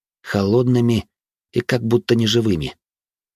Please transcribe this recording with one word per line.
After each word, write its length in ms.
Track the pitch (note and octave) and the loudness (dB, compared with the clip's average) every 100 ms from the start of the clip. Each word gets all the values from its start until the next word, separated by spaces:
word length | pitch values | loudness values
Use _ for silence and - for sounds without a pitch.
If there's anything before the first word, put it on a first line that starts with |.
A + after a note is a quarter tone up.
| _ _ | _ _
холодными 840 | - G2+ G2 A#2 B2 B2 A#2+ A2+ - _ _ _ _ | -6 -2 2 2 2 2 2 0 -4 _ _ _ _
и 80 | B2 | -6
как 220 | - B2+ | -4 -4
будто 320 | A2+ A#2+ - | 0 -2 2
неживыми. 600 | A#2 A2 A#2 A2 E2+ C#2 - _ _ _ _ _ | 0 2 0 0 -2 -4 -12 _ _ _ _ _